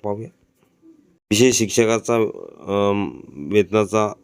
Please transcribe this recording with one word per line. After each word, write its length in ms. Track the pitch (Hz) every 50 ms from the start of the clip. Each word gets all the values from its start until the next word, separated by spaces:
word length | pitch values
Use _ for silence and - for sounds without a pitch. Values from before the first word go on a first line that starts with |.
| -
पाहूया. 260 | 104 101 104 113 - - _ _ _ _ _ _ _ _ _ _ - - _ _ _ _ _ _ _
विशेष 240 | 104 104 123 131 113
शिक्षकाचा, 640 | 113 113 98 - 120 113 110 113 110 - - 117 113 110 - - 50 50 50 - 50
अम, 600 | - 92 98 101 101 101 101 101 98 71 62 - - - 65 71 73 73 98
वेतनाचा 600 | 107 98 87 101 107 104 95 110 110 107 104 - -